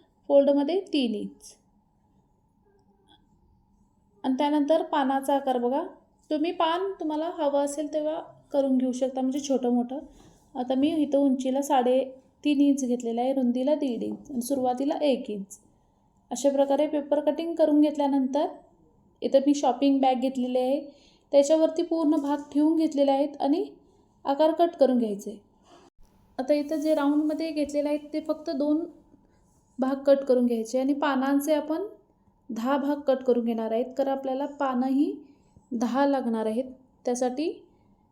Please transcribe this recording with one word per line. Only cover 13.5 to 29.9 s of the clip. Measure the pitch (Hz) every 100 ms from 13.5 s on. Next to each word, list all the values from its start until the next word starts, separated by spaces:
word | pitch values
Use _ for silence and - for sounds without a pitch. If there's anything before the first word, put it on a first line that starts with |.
| 240 262 302
दीड | 285 220
इंच | 208 208 -
आणि | 254
सुरुवातीला | 240 277 254 247 277 -
एक | 294 247 247
इंच. | 208 196 - _ _ _ _ _ _ -
अशा | 247 277
प्रकारे | 277 277 277 302
पेपर | 302 294 294
कटिंग | 294 294 330 330
करून | 302 294
घेतल्यानंतर | 302 294 285 277 262 285 339 - - _ _ _ _ _
इथं | 240 269
मी | 277 285
शॉपिंग | 269 247 277 269
बॅग | 262 254
घेतलेली | 262 269 247 254
आहे, | 254 294 311 - _ _ _
त्याच्यावरती | 285 285 320 320 320
पूर्ण | 339 330 302 311
भाग | 277 285 -
ठेवून | 285 311 320
घेतलेले | 311 269 277
आहेत | 269 294 285
आणि | 277 339 415 - _ _ _ _ -
आकार | 277 311
कट | 320 339 -
करून | 262 247
घ्यायचे. | 220 202 208 220 _ _ _ - - _ - _ _ -
आता | 262
इथं | 294 294 311
जे | 311 302
राऊंडमध्ये | 285 294 311 302 330
घेतलेले | 302 285 294 285
आहेत | 294 294
ते | 311
फक्त | 311 302 -
दोन | 277 294 302 349 - _ _ _ _ _ _ _ -
भाग | 262